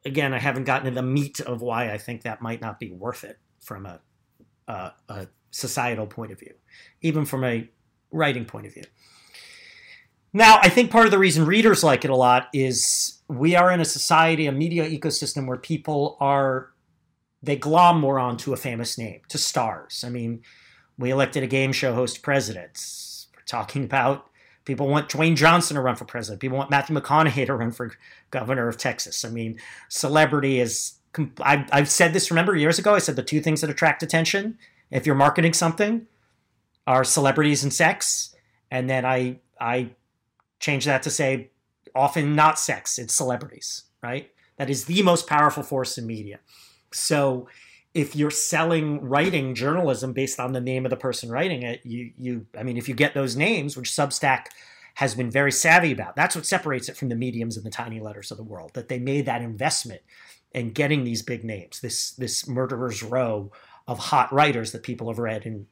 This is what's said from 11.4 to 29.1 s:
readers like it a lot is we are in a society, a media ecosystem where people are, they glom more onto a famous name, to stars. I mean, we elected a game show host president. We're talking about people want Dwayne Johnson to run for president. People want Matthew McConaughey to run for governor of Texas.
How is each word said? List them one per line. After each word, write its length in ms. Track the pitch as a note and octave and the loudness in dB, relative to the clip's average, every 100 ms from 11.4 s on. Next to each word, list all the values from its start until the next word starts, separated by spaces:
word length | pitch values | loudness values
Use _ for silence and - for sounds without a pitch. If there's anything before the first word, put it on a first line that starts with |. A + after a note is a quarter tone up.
| D#3 | 4
readers 360 | G#3 A3+ F#3+ | 6 6 6
like 220 | D#3+ B2+ | 6 4
it 60 | C#3+ | 4
a 60 | C3 | 6
lot 320 | B2 B2 - | 6 6 4
is 680 | C#3 C3 B2+ - - - - - | 0 0 0 0 -2 -4 -8 -12
we 300 | B2+ D#3+ F3 | 0 4 6
are 160 | F3+ | 6
in 80 | F3+ | 4
a 60 | D#3 | 0
society, 600 | C#3 - D#3+ E3 D#3+ D3+ | -2 2 4 6 2 0
a 60 | |
media 360 | C3+ E3 E3+ D#3 | -2 -2 -2 -2
ecosystem 580 | D3+ D#3 - C#3 C#3 C3 | -4 -4 -4 -4 -6 -6
where 100 | B2 | -8
people 600 | - D#3 D#3+ D3 D3 - | -6 -6 -2 -2 -2 -2
are, 500 | C#3 C#3 C3+ C3 - _ _ _ _ _ _ _ | 0 2 2 -2 -8 _ _ _ _ _ _ _
they 140 | C3+ C#3+ | -4 -4
glom 440 | C#3+ E3 F3 E3 | 2 6 8 6
more 180 | C#3 C3+ | 2 2
onto 340 | B2 A#2+ - | 0 -4 -6
a 40 | B2+ | -6
famous 420 | C3 A#2 A2+ - | -6 -6 -6 -8
name, 240 | A2+ F2 _ | -10 -12 _
to 100 | - | -6
stars. 680 | - C#3 A2 E2 - - B2 | -2 -2 -2 -4 -12 -12 -10
I 40 | |
mean, 320 | A#2+ A#2 A2+ _ _ _ _ _ - | -8 -6 -8 _ _ _ _ _ -6
we 120 | B2+ | -2
elected 320 | C3+ C3+ D3+ | 0 0 0
a 40 | B2+ | -2
game 260 | C3+ C3+ | 0 0
show 220 | C3+ C3+ | 0 0
host 280 | A#2 B2 - | 0 -2 -4
president. 1040 | - C#3 G#2+ F#2 E2+ - - - - - - | 0 0 0 -8 -14 -16 -14 -14 -16 -18 -20
We're 100 | _ | _
talking 400 | - A#2+ G#2 C#3 | -10 -8 -6 -6
about 440 | C3 C#3 B2+ C#3 - _ _ _ - | -2 2 2 0 -8 _ _ _ -10
people 220 | C3 C#3 | -4 0
want 200 | D3 D3 | 0 0
Dwayne 260 | C#3+ D#3+ | 0 2
Johnson 400 | D#3 D#3 F3 E3+ D3 | 6 6 6 2 0
to 40 | |
run 160 | B2+ A#2+ | 0 -2
for 80 | |
president. 360 | A#2+ A#2+ G#2 G2+ | -6 -10 -10 -8
People 180 | C3 C3 | -4 -4
want 120 | C#3 | 0
Matthew 240 | C#3+ C#3 | 0 2
McConaughey 520 | D3 - D3+ D#3+ B2 B2+ | -4 2 4 4 2 -2
to 80 | |
run 180 | B2+ A#2 | -2 -4
for 200 | A#2 A#2+ - - - _ | -6 -12 -12 -20 -20 _
governor 380 | C3 A#2 C3 A#2 | -8 -4 -2 -2
of 80 | A#2 | -2
Texas. 480 | C3 - - | -6 -6 -8